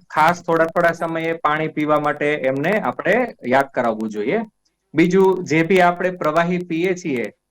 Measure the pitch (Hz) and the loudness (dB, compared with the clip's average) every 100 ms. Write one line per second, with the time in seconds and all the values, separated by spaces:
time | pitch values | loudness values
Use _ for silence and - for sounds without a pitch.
0 | - - 156 175 - 165 160 180 170 165 | -6 0 2 2 0 0 0 2 0 0
1 | 170 165 165 165 156 151 156 151 151 151 | -4 -4 -4 -2 -2 -2 -2 -2 0 2
2 | 147 147 147 151 131 135 156 208 123 - | 0 -2 -2 -2 -2 -2 0 0 -2 -4
3 | 156 214 240 220 127 127 139 - 117 110 | 0 0 0 -6 0 0 0 -2 -2 -2
4 | 110 104 107 202 226 _ _ _ _ 143 | -6 -6 -2 -4 -4 _ _ _ _ 0
5 | 175 185 190 185 170 156 165 190 175 175 | 2 4 4 2 0 0 2 4 4 2
6 | 185 180 151 156 170 180 180 165 180 180 | -2 -2 -2 0 0 -2 -4 -2 -2 -2
7 | 180 127 107 - _ | -4 -4 -6 -10 _